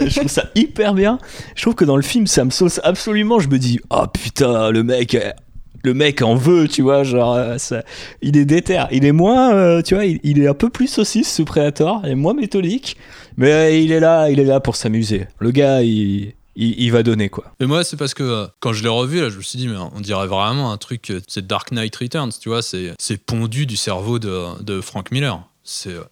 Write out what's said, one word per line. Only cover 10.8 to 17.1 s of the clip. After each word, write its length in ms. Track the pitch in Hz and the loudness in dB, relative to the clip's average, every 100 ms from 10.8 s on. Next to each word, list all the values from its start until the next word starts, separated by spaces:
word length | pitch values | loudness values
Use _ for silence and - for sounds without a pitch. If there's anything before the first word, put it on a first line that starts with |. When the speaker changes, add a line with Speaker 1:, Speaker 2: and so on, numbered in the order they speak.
| 254 | -2
Speaker 1:
saucisse, 440 | - 208 220 - | 0 0 0 0
ce 100 | - | -2
Predator, 580 | 156 160 147 143 156 214 | 0 0 0 2 0 -2
il 60 | 170 | -2
est 40 | |
moins 200 | 131 156 | 0 0
méthodique, 600 | 285 220 202 175 240 - - - - - - | 0 -2 -2 0 -2 -6 -14 -18 -20 -12 0
mais, 140 | 139 | 4
euh, 180 | 151 160 | 6 4
il 220 | 160 160 | 4 4
est 80 | 160 | 4
là, 300 | 160 165 156 | 4 4 4
il 100 | 143 | 4
est 40 | |
là 160 | 135 135 | 4 2
pour 160 | 123 - | 0 -2
s'amuser. 500 | 113 110 107 101 95 - | -2 0 0 -2 -4 -4
Le 120 | 113 | 0
gars, 320 | 131 139 135 | 2 4 4
il, 500 | 117 110 101 98 101 - _ - | 2 2 0 -2 -6 -12 _ -4
il, 240 | 113 113 | -2 0
il 100 | 120 | 2
va 120 | 117 | 2
donner, 260 | 117 | 2